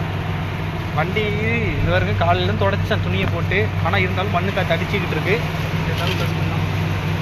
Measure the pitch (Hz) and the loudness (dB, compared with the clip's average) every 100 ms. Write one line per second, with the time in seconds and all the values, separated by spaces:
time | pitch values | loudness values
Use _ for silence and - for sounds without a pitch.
0 | - - - - - - - - - 147 | -2 -2 -2 -2 -2 -4 -4 -4 -2 -2
1 | 165 202 208 - 113 - - - 160 180 | -2 -2 -2 -2 -2 0 0 0 2 2
2 | 185 208 170 180 180 202 196 196 - 196 | 2 2 2 2 2 2 2 2 0 0
3 | 170 190 185 170 160 185 214 - 165 196 | 0 0 0 0 0 0 0 0 0 2
4 | 185 185 202 226 202 196 165 165 175 202 | 2 0 0 0 0 0 0 0 0 0
5 | 175 160 165 233 254 - - - - 165 | 0 0 2 0 0 -2 -2 0 0 0
6 | - - 160 160 - 160 - 156 160 - | 0 0 0 0 0 0 0 0 0 0
7 | 156 160 | 0 0